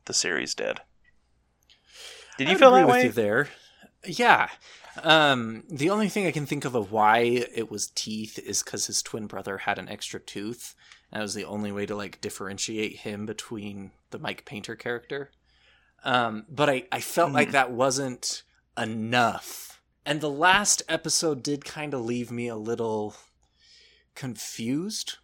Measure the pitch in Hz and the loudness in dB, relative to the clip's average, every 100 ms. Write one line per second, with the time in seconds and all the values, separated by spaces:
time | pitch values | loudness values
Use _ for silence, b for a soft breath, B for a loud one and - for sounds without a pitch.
0 | - 95 92 80 64 - 53 55 - _ | -6 -4 -2 -2 -4 -6 -6 -6 -10 _
1 | _ _ _ _ _ _ _ _ _ b | _ _ _ _ _ _ _ _ _ b
2 | b b b b 135 392 269 254 - 247 | b b b b 2 10 10 12 8 6
3 | 254 120 104 113 143 b b b b _ | 4 2 2 2 0 b b b b _
4 | - 156 240 151 104 b b b b b | -10 2 6 6 6 b b b b b
5 | 160 160 147 131 113 110 - 143 147 208 | 6 6 8 4 0 -8 -10 -2 0 2
6 | 214 - 185 151 143 143 135 123 98 110 | 0 0 -2 -2 -4 -4 -2 -2 0 4
7 | 107 113 120 123 120 - 110 104 - - | 6 6 4 2 0 -6 -6 -6 -8 -8
8 | - 110 110 - 104 101 - 107 - 104 | -8 -8 -8 -12 -8 -6 -6 -6 -4 -4
9 | - 120 104 98 98 95 - 98 92 104 | -6 -8 -10 -10 -8 -6 -4 -4 -4 -10
10 | - 98 - - 101 120 - - b b | -12 -12 -12 -10 -10 -10 -14 -20 b b
11 | b 107 104 104 82 104 104 101 101 104 | b -8 -6 -6 -8 -6 -6 -6 -6 -6
12 | 101 - 104 - 98 98 - 110 107 101 | -10 -10 -12 -10 -10 -8 -6 -4 -6 -6
13 | 113 104 107 107 - 113 101 101 95 _ | -10 -8 -8 -10 -10 -12 -12 -12 -16 _
14 | _ 110 135 98 - 104 98 113 - 120 | _ -12 -8 -10 -10 -12 -12 -10 -8 -8
15 | - 139 139 _ _ _ _ _ _ _ | -8 -12 -12 _ _ _ _ _ _ _
16 | - 123 117 110 107 131 147 131 123 123 | -2 0 0 -4 -8 0 2 2 -2 -8
17 | - - 170 143 147 135 127 120 135 127 | -4 0 2 4 2 2 2 2 0 2
18 | 135 123 - - - _ _ - 117 113 | -4 -6 -8 -8 -12 _ _ -6 -6 -4
19 | 110 123 117 87 - - - - _ _ | 0 2 2 0 -8 -14 -16 -20 _ _
20 | - 151 151 143 175 190 202 - - 165 | -6 -4 -2 2 4 4 4 0 0 -4
21 | 165 - 165 143 120 143 - - 151 139 | -2 -2 0 -2 -4 -6 -6 -10 -6 -4
22 | 117 120 117 120 120 110 107 117 113 110 | -4 -4 -4 -6 -6 -6 -4 -2 -2 -2
23 | 104 104 _ _ _ _ _ _ _ _ | -4 -10 _ _ _ _ _ _ _ _
24 | _ - 131 110 - - 117 139 190 214 | _ -12 -12 -10 -12 -8 -4 -2 -4 -8
25 | - - | -10 -12